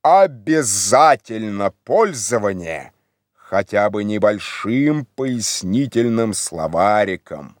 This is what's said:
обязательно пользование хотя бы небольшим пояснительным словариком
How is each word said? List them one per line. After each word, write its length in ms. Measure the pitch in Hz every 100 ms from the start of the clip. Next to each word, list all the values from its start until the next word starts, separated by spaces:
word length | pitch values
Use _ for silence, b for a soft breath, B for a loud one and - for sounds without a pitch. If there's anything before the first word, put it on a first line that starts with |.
обязательно 1700 | 147 190 190 123 98 160 131 98 101 127 156 139 - 110 110 101 101 _
пользование 1080 | - 175 214 135 - 120 101 92 85 78 65 _ _ _ _
хотя 560 | _ - 95 98 104 104
бы 140 | 104
небольшим 1000 | 104 107 104 104 - - 101 123 147 151
пояснительным 1300 | 135 - 131 123 104 - 92 113 139 113 120 113 113
словариком 1200 | 98 - 82 80 85 98 104 98 90 _ 71 73 _